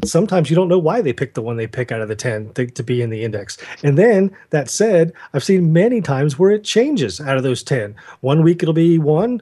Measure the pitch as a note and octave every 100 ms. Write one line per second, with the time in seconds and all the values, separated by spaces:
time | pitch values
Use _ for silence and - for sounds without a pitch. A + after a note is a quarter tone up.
0 | - E3 G#3 F#3 C3+ E3+ F#3 F3+ D#3 A3+
1 | E3+ A#2 C3 - A2+ A#2 A2 B2 A#2+ A2+
2 | G#2+ G#2+ C3 G#2+ G#2 - B2 - A#2+ B2
3 | A#2 A2 A2+ G#2+ G2 - - - C#3+ C#3
4 | A3+ G3 G3 - _ D#3 C3+ - A3 F3+
5 | E3 - - C#3+ - F#3+ E3 D#3+ G#3+ B3
6 | D#3+ C3+ D3 C3 F#3+ G#3 G#3 G#3+ C4+ C4+
7 | A#2 F2+ D3 C3+ C3 B2 - C3+ G#2 G#2+
8 | - - C3 D3+ D#3+ F3 D#3+ E3 E3+ E3
9 | D3 D3+ A#3 A#3+